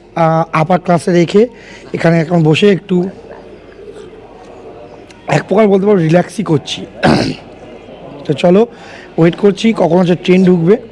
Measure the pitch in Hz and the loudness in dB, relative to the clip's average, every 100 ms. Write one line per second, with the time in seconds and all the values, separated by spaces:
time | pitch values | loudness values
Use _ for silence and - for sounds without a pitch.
0 | - - 165 160 165 160 156 180 - 175 | -10 -2 0 0 -2 -2 0 0 0 -2
1 | - 175 165 202 240 - - - - - | 0 0 2 2 0 -2 -20 -20 -12 -2
2 | 165 165 156 175 156 151 202 190 - 180 | 0 0 0 2 2 2 2 0 -2 -4
3 | 190 - - - - - - - - - | -4 -10 -20 -20 -20 -20 -20 -20 -20 -20
4 | - - - - - - - - - - | -20 -20 -20 -20 -20 -20 -20 -20 -20 -20
5 | - - - 143 - 202 214 196 196 202 | -20 -16 -4 -4 -2 0 2 2 2 2
6 | 160 175 - - 170 151 - - 190 - | 2 2 0 -4 -2 -4 -4 -12 -14 -4
7 | - - - - - - - - - - | 0 0 -2 -8 -16 -20 -20 -20 -20 -20
8 | - - - 139 175 190 233 - - - | -20 -12 -8 -2 2 2 0 -4 -20 -20
9 | - - 165 170 208 185 226 220 175 175 | -10 0 0 2 0 0 -2 0 0 2
10 | 175 175 - 185 185 180 165 247 - | 0 0 0 2 4 2 2 0 -2